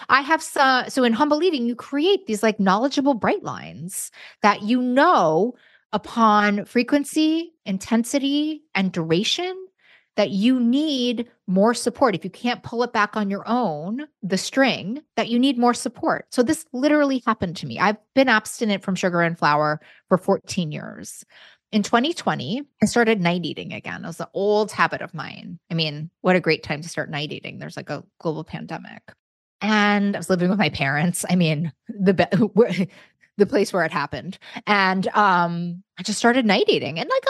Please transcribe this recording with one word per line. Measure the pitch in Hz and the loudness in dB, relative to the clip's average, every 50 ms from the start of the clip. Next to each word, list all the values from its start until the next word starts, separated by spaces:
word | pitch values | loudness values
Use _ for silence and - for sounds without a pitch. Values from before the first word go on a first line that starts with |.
| - | -2
I | - 247 269 | 0 2 2
have | 285 269 330 311 - | 2 2 0 0 0
some, | - - - 277 262 262 247 - | -2 0 2 4 4 4 2 0
so | - - 269 247 | -2 0 2 2
in | 240 226 | 2 2
humble | 220 302 302 302 302 | 2 2 2 2 2
eating, | 339 381 320 254 233 | 2 0 0 0 -2
you | 233 240 | -4 -4
create | - - - 277 285 302 381 415 381 - | -6 -8 -6 -4 0 2 2 2 0 0
these, | - 220 202 - | -4 -4 0 0
like, | 220 208 - | 0 0 2
knowledgeable | 190 190 185 214 254 285 - 285 262 285 269 | 2 2 2 2 2 0 0 0 0 0 0
bright | 196 - 208 427 381 | 2 0 0 -2 -2
lines | - 147 120 - 71 82 82 107 165 185 - - - - - - - - - _ - | -4 -8 -8 -10 -12 -14 -14 -14 -12 -12 -10 -12 -12 -12 -16 -20 -20 -20 -6 _ 2
that | 208 202 - | 2 2 2
you | 214 208 247 247 254 | 0 -2 0 0 0
know | 247 247 262 302 349 349 226 180 156 156 165 202 247 - _ _ _ _ _ _ _ - | 2 2 4 4 6 6 4 4 4 4 2 2 0 -2 _ _ _ _ _ _ _ -6
upon | 202 - - - 233 226 220 208 208 208 208 202 208 180 | -6 -6 -6 0 4 4 6 6 4 4 2 0 -2 -4
frequency, | - - 240 247 - 294 294 285 - - 320 311 311 320 330 339 330 - _ _ | -2 -2 -2 0 2 2 0 0 0 -2 0 0 2 0 -2 -4 -6 -12 _ _
intensity, | 220 190 190 - - 226 226 233 - - 277 262 277 285 294 302 311 311 302 - _ - | -6 -6 -6 -2 0 0 0 0 0 -2 -2 -2 0 0 0 -2 -2 -4 -8 -12 _ -4
and | 196 196 185 | -2 -2 -2
duration | - 175 160 160 165 175 220 - - - 349 370 370 370 381 - _ _ _ _ _ _ _ _ _ | -2 -4 -2 0 0 0 2 0 -2 -4 -4 -6 -8 -10 -14 -18 _ _ _ _ _ _ _ _ _
that | - 208 - | -2 -2 0
you | - 190 208 247 262 254 | 0 0 2 2 2 4
need | 240 233 247 285 311 320 277 262 240 247 240 220 233 - _ _ _ | 2 2 2 2 0 0 -2 -2 -2 -2 -2 -4 -6 -10 _ _ _
more | - 180 190 202 233 233 | -2 2 4 4 4 2
support. | 233 - 247 - - 277 233 190 | 0 -2 -4 0 2 2 2 2
If | 165 - | 0 -4
you | 185 | -10
can't | - - - 240 240 190 - | -10 -6 -4 -4 -4 -4 -8
pull | - 240 233 247 | -8 -4 -4 -4
it | 240 - | -2 0
back | 220 208 208 - | 0 0 0 0
on | 220 208 196 | -2 -2 -2
your | 202 196 - | -4 -6 -4
own, | - 226 247 240 180 151 147 156 190 220 269 302 - _ _ - | -2 -2 0 0 -2 -4 -4 -6 -6 -8 -8 -8 -12 _ _ -6
the | 170 196 | -4 -4
string, | 185 - - - 262 269 240 165 - 165 185 240 294 - _ _ | -4 -4 -2 0 2 2 2 2 -2 -4 -8 -8 -10 -10 _ _
that | - 214 | -4 -2
you | 220 240 | 0 2
need | 240 254 277 262 | 2 2 2 2
more | 240 240 240 233 | 2 2 2 2
support. | - - 247 - - - - 175 - - _ | 0 -4 -8 -8 -4 -2 -2 -2 -2 -6 _
So | - - | 0 0
this | 240 226 311 - - - | 2 2 0 -2 -4 -8
literally | - 247 262 302 302 302 285 277 269 247 - | -4 -2 2 2 4 4 4 2 0 0 0
happened | 233 220 - 202 175 160 | -2 -2 -2 -4 -6 -6
to | - - | -8 -10
me. | 135 113 - | -10 -2 0
I've | 151 208 214 - _ _ - | 0 0 0 -2 _ _ 2
been | 269 269 262 | 2 4 4
abstinent | 226 214 - - - - 240 214 202 190 | 4 2 0 -2 -6 -4 -2 -2 -2 -2
from | - - 190 | -2 -4 -2
sugar | - - 185 175 170 | 0 0 0 2 2
and | 170 165 170 | 2 2 0
flour | - 170 151 147 147 151 151 156 156 - - - _ _ | 2 2 2 4 4 2 0 0 -4 -6 -14 -20 _ _
for | _ 190 | _ 0
fourteen | 175 - - 196 190 - - - 190 170 151 | 2 2 0 0 0 -2 -4 -6 -4 -4 -4
years. | 147 - - 57 - - 90 - - - - _ _ - - - - _ _ _ - | -6 -10 -12 -14 -14 -16 -16 -16 -18 -20 -20 _ _ -20 -20 -20 -20 _ _ _ -2
In | 214 196 | -2 0
twenty | - - 233 247 320 339 | 2 2 0 0 0 -4
twenty, | - - 208 156 143 - 127 123 277 294 - _ _ | -4 -4 -4 -4 -2 -4 -6 -6 -8 -8 -10 _ _
I | 220 | -2
started | - - 240 233 226 226 202 | 0 2 2 2 2 2 2
night | 175 170 175 180 165 | 2 0 0 -2 -4
eating | - - - - - - | -6 -8 -10 -12 -12 -12
again. | - - 156 170 - 175 | -12 -12 -12 -12 -12 -12
It | |
was | 170 165 - | -12 -12 -12
an | - - - | -12 -8 -6
old | 170 196 208 208 208 214 196 | -2 0 2 2 2 2 0
habit | - - 170 156 151 - | 0 0 0 0 -2 -6
of | - 151 - | -10 -10 -10
mine. | 151 - - - - - - 175 165 _ - | -12 -12 -12 -14 -16 -16 -16 -16 -16 _ -6
I | 170 | -4
mean, | 165 160 156 147 147 156 170 - _ | -4 -4 -4 -6 -8 -12 -14 -14 _
what | - 185 185 | 0 2 2
a | 185 | 2
great | 170 160 156 156 - | 2 2 0 0 -2
time | - 151 147 | -6 -8 -8
to | 160 | -8
start | 165 - 160 143 - | -8 -8 -8 -8 -6
night | 156 147 151 151 - | -6 -8 -8 -8 -10
eating. | - - - - - | -12 -12 -14 -14 -14
There's, | 143 156 - | -14 -14 -14
like, | 147 - - | -14 -12 -10
a | 147 139 - _ _ _ | -10 -12 -12 _ _ _
global | - 170 151 156 160 | -6 -6 -6 -6 -8
pandemic. | - - - 156 - 165 - - - - - - - - _ _ _ _ _ _ _ _ _ | -12 -12 -12 -12 -12 -12 -12 -14 -16 -20 -20 -20 -20 -20 _ _ _ _ _ _ _ _ _
And | 190 208 214 208 208 208 208 202 202 202 202 | -2 0 2 4 4 4 4 2 2 0 -2
I | - | -2
was | 170 - | -2 0
living | 190 175 180 180 | 0 2 2 2
with | 214 196 | 2 2
my | 180 151 | 0 0
parents. | - - 151 135 139 147 170 175 175 - - - | 0 0 -2 0 0 0 0 0 0 -2 -2 0
I | 175 | 2
mean, | 185 170 156 156 147 170 156 - _ _ - | 2 2 2 2 0 -2 -4 -6 _ _ -14
the | 220 202 185 190 190 | -6 0 2 2 4
be-, | 165 170 - 202 | 4 2 2 2
<laughs> | 165 214 202 - | 2 2 4 4
where, | 190 240 208 180 165 180 - - - - _ _ _ _ _ _ | 4 4 4 2 -2 -4 -4 -6 -12 -20 _ _ _ _ _ _
the | - 202 | 0 2
place | 180 - 208 190 - - | 2 2 0 0 0 0
where | 185 160 | 0 0
it | 160 | 0
happened. | - 156 143 147 - 127 120 170 190 - - - - - - | -2 -2 -4 -4 -6 -8 -8 -10 -12 -14 -18 -18 -16 -8 -2
And, | - 208 202 190 185 185 190 175 233 | 0 2 2 4 2 2 0 -2 0
um, | - 214 208 196 180 175 175 170 170 170 175 175 170 180 - _ _ | 2 4 4 6 4 4 2 0 -2 -4 -6 -6 -8 -10 -14 _ _
I | - 277 | -10 -8
just | - 208 - | -6 -4 2
started | - 233 240 262 240 | 2 4 4 4 4
night | 214 190 226 427 | 4 4 4 4
eating. | - 226 - - - 156 165 | 2 2 0 -2 -4 -6 -6
And, | 254 330 | -4 -2
like, | 523 539 - | -2 0 0